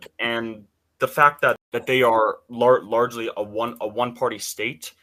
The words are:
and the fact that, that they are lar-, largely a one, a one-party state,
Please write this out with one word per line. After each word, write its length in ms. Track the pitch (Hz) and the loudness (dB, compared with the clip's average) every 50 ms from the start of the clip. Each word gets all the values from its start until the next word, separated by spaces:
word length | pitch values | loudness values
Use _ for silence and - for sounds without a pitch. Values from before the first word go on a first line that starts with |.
| - - _ - | -14 -18 _ -6
and 460 | 113 117 117 117 113 113 110 107 104 _ _ _ _ _ _ - | -4 -4 -2 -4 -4 -6 -10 -12 -18 _ _ _ _ _ _ -4
the 80 | - 131 | -4 -2
fact 340 | - - 147 143 147 - | 2 4 4 4 4 4
that, 140 | - 131 117 - _ _ | 0 0 0 0 _ _
that 160 | - 120 117 - | -8 -6 -2 0
they 160 | 131 131 127 | 2 4 4
are 360 | 120 113 113 110 107 - - _ - | 4 4 4 2 0 0 -4 _ -12
lar-, 360 | 120 117 120 123 127 120 76 | -4 2 4 4 4 4 2
largely 480 | 101 113 113 120 120 120 117 113 110 - - | 0 0 0 0 0 -2 -6 -8 -6 -6 -6
a 40 | |
one, 340 | 104 104 104 107 117 120 113 - | -8 -6 -4 -4 -4 -4 -6 -6
a 60 | - 107 | -8 -6
one-party 500 | 104 113 120 123 120 - 131 123 113 98 | -4 -4 -4 -4 -4 -4 -4 -4 -4 -6
state, 560 | - - - - 104 120 147 160 - - - _ | -10 -10 -8 -6 -8 -8 -8 -10 -16 -20 -20 _